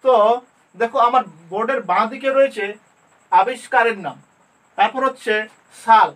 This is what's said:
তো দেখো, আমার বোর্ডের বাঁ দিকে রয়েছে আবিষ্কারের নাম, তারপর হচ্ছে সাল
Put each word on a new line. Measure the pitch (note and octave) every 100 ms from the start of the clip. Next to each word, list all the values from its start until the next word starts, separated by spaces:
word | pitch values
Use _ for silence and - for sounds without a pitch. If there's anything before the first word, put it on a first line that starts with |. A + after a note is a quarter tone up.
| C4
তো | A#3 G#3+ B3 _ _ _ F3+
দেখো, | A3+ A3+ A#3
আমার | C4 F3+ D#3 E3+
বোর্ডের | F#3+ A3+ B3+ F#3+
বাঁ | F#3 A3
দিকে | C4+ C4+
রয়েছে | C4+ C4+ G#3+ G3+ G#3+ _ _ _ _ _
আবিষ্কারের | G3 G3 B3 - E3 A#3 G#3
নাম, | D#3+ - _ _ _ _ _ -
তারপর | G#3+ C4 C4
হচ্ছে | B3+ A3+ G#3+ A3 _ _ - -
সাল | A3 -